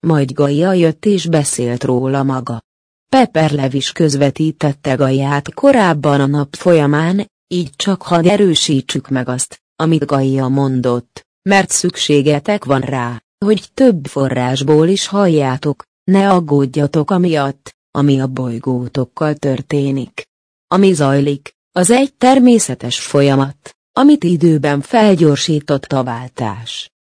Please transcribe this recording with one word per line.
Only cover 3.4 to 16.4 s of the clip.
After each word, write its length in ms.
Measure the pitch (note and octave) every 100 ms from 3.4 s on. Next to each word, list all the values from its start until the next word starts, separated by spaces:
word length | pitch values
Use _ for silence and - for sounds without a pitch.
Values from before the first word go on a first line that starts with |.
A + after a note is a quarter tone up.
| D#3
Lev 220 | C#3+ C3+
is 180 | C#3 -
közvetítette 1040 | - D#3+ C#3 C#3+ - D#3 D3+ D3+ C#3+ - C3
Gaiát 580 | C3+ C3+ C#3 C#3+ C#3+
korábban 680 | - C#4 C4+ F#3+ D3+ D3 C#3+
a 40 | C#3
nap 300 | D3 C#3+ -
folyamán, 760 | F3+ E3+ C#3+ D3 E3 F#3+ G3+ _ _
így 240 | F3+ D#3 _
csak 260 | - F#3+
hadd 260 | - E3+ E3+
erősítsük 840 | G#3 G3+ D#3 - C#3 - C#3+ -
meg 180 | C3 B2
azt, 320 | B2+ - - _ _
amit 300 | D#3+ D#3+ C#3+
Gaia 420 | C#3+ C3+ C3+ C3
mondott, 760 | C3+ C#3 C3 B2 B2 - - _ _
mert 280 | - G3 F#3
szükségetek 960 | - F3+ - - D3 C#3 D3 C#3+ G#3 B2+
van 160 | C3+
rá, 420 | B2 C3+ A#2+ A#2 _ _ G3+
hogy 220 | G#3+ -
több 320 | - C4 F3+ C#3
forrásból 840 | - C3+ B2 B2+ C3+ C#3 D3+ D#3+
is 200 | G3 -
halljátok, 760 | G3+ G3 D#3 C3+ C3 D3+ C#3+ - _
ne 280 | - F#3+ G3
aggódjatok 800 | F#3